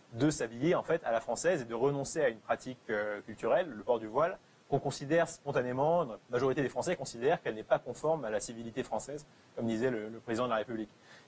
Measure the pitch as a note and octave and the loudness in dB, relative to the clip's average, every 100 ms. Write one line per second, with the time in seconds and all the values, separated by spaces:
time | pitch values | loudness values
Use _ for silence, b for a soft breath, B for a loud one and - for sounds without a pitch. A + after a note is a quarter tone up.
0 | - A#2+ D3+ D3+ A#2 A#2 D#3+ D3+ - E3 | -14 0 2 2 -2 0 2 2 2 0
1 | A#2 A2+ - A2+ E3 E3 A2+ A#2 C#3 C#3 | 2 0 0 0 2 2 -2 0 2 2
2 | C3+ D#3+ C3+ A2 - A2+ B2+ B2 - G#2+ | -2 2 0 0 -4 -4 -4 -10 -4 -2
3 | G#2 G2+ A2+ G#2+ A#2 D#3 F3 G#2+ A#2+ A#2 | -2 -4 -8 -4 2 2 2 -4 0 0
4 | A2 B2+ E3+ - b b - C#3 C#3 - | 0 0 0 -2 b b -2 -2 0 -4
5 | C#3 E3+ D#3+ - C#3+ C#3 B2 B2+ D3+ F3 | 2 2 2 -2 -2 0 0 2 2 2
6 | C3+ G2+ - B2 C3+ C#3 B2+ B2 D#3 F3+ | 0 -6 -4 2 2 2 0 0 -2 -2
7 | C3 A#2 C3+ E3+ B2+ A2 - D3+ C3 A#2 | -4 0 2 2 0 -6 0 0 0 -2
8 | D3+ D#3+ A2 G#2+ - A#2 A2+ B2+ A2+ A2 | 0 0 0 -2 -2 -6 -6 -6 -4 -4
9 | - D3 - B B - A#2 A2 C3 A2+ | -4 -8 -12 B B -4 0 2 2 0
10 | A2 A2+ - A2+ B2 A2 G#2+ A2 G#2+ - | -4 -10 -4 -2 0 0 -2 -4 -6 -12
11 | B B | B B